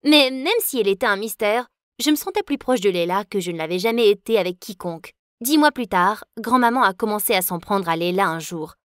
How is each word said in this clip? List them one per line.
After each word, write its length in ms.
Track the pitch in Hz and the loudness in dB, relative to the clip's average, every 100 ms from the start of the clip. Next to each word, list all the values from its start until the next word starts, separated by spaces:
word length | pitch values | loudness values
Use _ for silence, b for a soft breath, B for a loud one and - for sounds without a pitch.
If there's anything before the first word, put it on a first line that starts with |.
Mais 280 | 285 302 262 | 6 6 4
même 220 | 262 294 453 | 0 -2 -2
si 200 | - 254 | -2 0
elle 80 | 196 | 0
était 180 | 196 220 | 0 0
un 120 | 196 | 0
mystère, 500 | 220 - 208 226 240 _ _ - | -4 -4 -2 -2 -4 _ _ -4
je 100 | 294 | 0
me 60 | 302 | 0
sentais 280 | 392 415 | -2 -6
plus 140 | - 285 | -4 -6
proche 240 | - 254 | 0 2
de 80 | 196 | 2
Leila 360 | 175 170 190 208 | 0 -2 -2 -2
que 140 | 202 | -6
je 120 | 175 | -4
ne 60 | 170 | -6
l'avais 220 | 160 180 | -4 -2
jamais 300 | 220 233 220 | -2 2 4
été 300 | 208 - 220 | 2 0 0
avec 200 | 180 180 | 0 -6
quiconque. 540 | - 196 180 165 - _ _ _ | -14 -10 -10 -10 -16 _ _ _
Dix 160 | 233 311 | 0 4
mois 140 | 302 | 4
plus 160 | 285 226 | 2 -2
tard, 360 | 185 185 214 - - | 2 2 0 -10 -10
grand-maman 440 | 226 254 233 254 | 0 2 2 4
a 100 | 208 | 0
commencé 400 | - 220 208 - | 0 -2 -2 0
à 80 | 196 | 0
s'en 180 | 180 175 | 0 -8
prendre 300 | - 202 170 | -2 -2 0
à 80 | 165 | -2
Leila 300 | 175 180 196 | 0 0 0
un 120 | 160 | -2
jour. 360 | 151 170 156 - | -8 -10 -10 -14